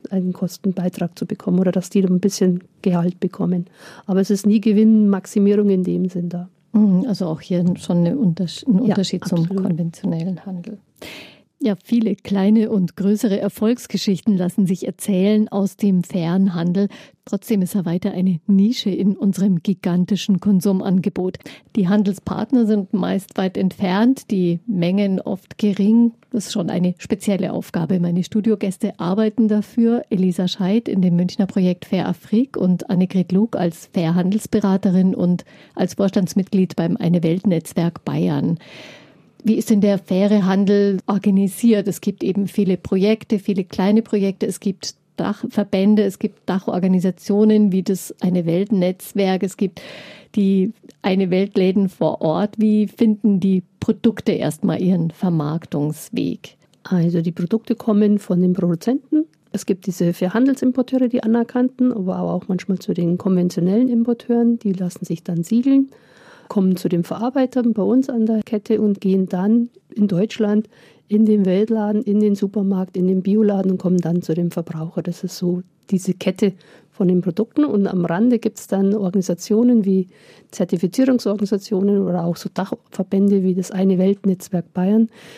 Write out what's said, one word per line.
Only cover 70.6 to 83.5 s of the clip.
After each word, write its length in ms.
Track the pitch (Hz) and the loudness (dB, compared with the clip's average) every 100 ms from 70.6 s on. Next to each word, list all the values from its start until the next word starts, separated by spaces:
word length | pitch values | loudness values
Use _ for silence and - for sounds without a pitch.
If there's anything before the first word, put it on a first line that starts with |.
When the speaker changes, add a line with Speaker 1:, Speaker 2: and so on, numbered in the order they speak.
| 220 _ - _ - | -2 _ -20 _ -2
Speaker 1:
in 180 | 214 220 | 2 4
den 200 | 214 185 | 4 2
Weltladen, 560 | 185 220 226 208 214 | 2 2 0 0 -2
in 160 | 208 208 | 0 2
den 140 | 208 202 | 2 0
Supermarkt, 640 | 196 208 196 190 185 185 | -2 -2 -2 -2 -2 -2
in 100 | 180 | 0
den 140 | 190 | 0
Bioladen 500 | 185 214 208 196 190 | 2 2 2 2 0
und 60 | 185 | 0
kommen 200 | 185 180 | 0 0
dann 220 | 165 175 | 0 -2
zu 120 | 170 | -2
dem 180 | 165 175 | -2 -2
Verbraucher. 520 | 170 165 165 160 175 | -4 -8 -8 -8 -8
Das 200 | 175 170 | -8 -8
ist 140 | 180 - | -10 -6
so 240 | 175 180 - _ - | -4 -4 -8 _ -4
diese 220 | 190 190 | -2 -2
Kette 400 | 185 - 190 202 190 - - _ | -4 -4 0 0 -2 -10 -20 _
von 160 | - 180 | -2 0
den 140 | 185 | 2
Produkten. 440 | 180 170 226 - 294 | 0 -2 -2 0 0
Und 220 | 208 196 | 0 0
am 180 | 185 170 | -2 -2
Rande 340 | 170 240 233 | 0 2 2
gibt's 280 | 220 - - | -2 -6 -4
dann 280 | 196 196 214 | 0 0 0
Organisationen 920 | 190 190 185 175 - 214 247 233 196 | -2 -2 -2 -4 0 2 4 4 2
wie 220 | 190 185 _ - - _ | 0 -2 _ -20 -20 _
Zertifizierungsorganisationen 1500 | - 180 175 180 - 262 247 208 202 202 202 - 190 202 202 185 | -6 -4 -2 -2 0 2 2 0 -2 -2 -4 -2 -2 0 0 0
oder 160 | 175 | -2
auch 120 | 170 170 | -2 -4
so 120 | - | -6
Dachverbände 920 | - 196 - _ - 185 196 202 202 | -6 -6 -8 _ -8 -2 0 2 2
wie 100 | 185 | 2